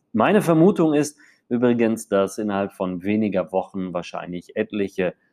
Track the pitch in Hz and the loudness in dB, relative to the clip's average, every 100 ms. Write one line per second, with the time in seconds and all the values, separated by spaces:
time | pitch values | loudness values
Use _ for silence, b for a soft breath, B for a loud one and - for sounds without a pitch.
0 | _ 104 127 202 151 160 180 180 160 147 | _ 0 4 4 4 6 6 4 2 2
1 | 147 - b b b 123 123 117 113 113 | 0 -6 b b b 0 2 2 2 0
2 | - 98 98 - 107 98 101 - 92 90 | -2 0 0 -2 -4 -2 -4 -4 -6 -6
3 | 95 107 107 92 85 95 90 98 92 87 | -2 0 0 -2 -2 -4 -4 -8 -6 -8
4 | 85 87 85 87 - - 107 107 98 - | -8 -12 -10 -12 -10 -6 -6 -4 -6 -4
5 | 90 - _ | -4 -6 _